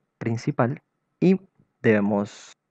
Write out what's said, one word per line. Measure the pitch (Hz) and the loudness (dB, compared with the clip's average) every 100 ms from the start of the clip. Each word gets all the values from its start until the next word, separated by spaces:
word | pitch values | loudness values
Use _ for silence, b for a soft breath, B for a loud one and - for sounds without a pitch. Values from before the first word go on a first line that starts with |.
| - _ | -12 _
principal | 113 117 - 143 120 151 _ _ _ _ | -6 -4 -4 -2 -2 -2 _ _ _ _
y | 170 190 - _ _ _ | 2 2 -2 _ _ _
debemos | 120 107 101 104 101 - - - _ | 2 2 2 -2 -4 -10 -20 -20 _